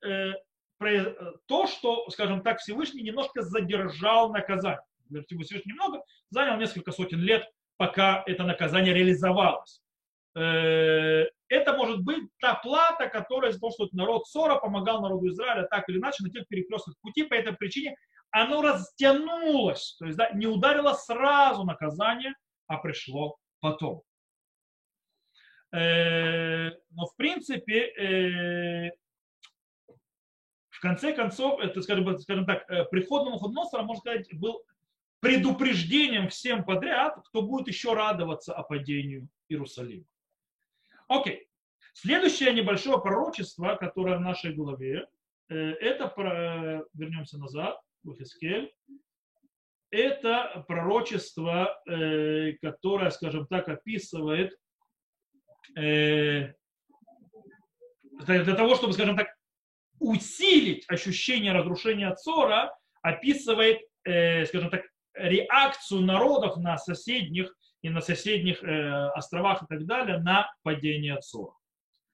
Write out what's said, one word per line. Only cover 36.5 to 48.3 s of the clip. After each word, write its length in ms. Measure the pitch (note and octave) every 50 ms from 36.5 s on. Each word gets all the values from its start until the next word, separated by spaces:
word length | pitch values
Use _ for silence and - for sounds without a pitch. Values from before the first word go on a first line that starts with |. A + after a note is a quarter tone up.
| A#3+ G#3+ E3+
подряд, 500 | - F#3+ F#3 F#3+ E4+ D#4 B3 C#4 D#4 D4+ - - _
кто 140 | - A3+ G#3
будет 260 | G#3 C4 C4 - A#3+
еще 260 | F3+ - - A#3+ A3+
радоваться 580 | G#3+ G#3+ G#3+ G#3 E3+ E3+ E3 D#3 - - - E3
о 120 | D#3 D3
падении 640 | - D3+ C#3+ C#3 C3+ D3 C#3+ C#3 C#3+ C3+ C3+ B2+ C3+ _ _ _ -
Иерусалима. 560 | D#3 C#3+ C#3 C3+ - B2+ B2 A#2+ G#2+ - - _ _ _ _ _ _ _ _ _ _ _ _ _ _ _ _ _ _ _ _ -
Окей. 400 | C4 C#4 C4 F#3+ - - - _ _ _ _ _ _ _ _ - _
Следующее 580 | - - F#3 C#4+ F4+ F#4+ D#4 - - C#4 B3 A#3
небольшое 480 | A3+ G3+ G3 G3+ - - C4+ C4+ B3
пророчество, 760 | - G3 F#3+ F#3 - - - - F#3 - - - F3 F#3+ G#3
которое 420 | - F3+ F3+ - F#3+ F#3 F#3 F3+ F3
в 20 |
нашей 320 | F3 F3+ F3+ - - E3+ D#3
главе, 540 | D3 D3+ C#3+ C3+ B2+ C3 C3 C#3 F3 - - _ _ _ _ _ _ _ -
э, 60 | E3
это 540 | D#3+ D#3 D#3 D#3 D#3 G#3+ A#3+ C4+ - C4+ G3
про-, 760 | - - G3 F#3 F3 E3+ E3+ E3+ E3 E3 D#3+ D#3+ D#3+ D#3 D#3 - -
вернемся 460 | D#3 D#3 D#3 E3 D#3+ D3+ - - D3
назад, 420 | C#3+ C3+ C3 D3 E3+ G#3 - - _ _ _ _ -
в 100 | - -
Ихескель. 600 | - C3 -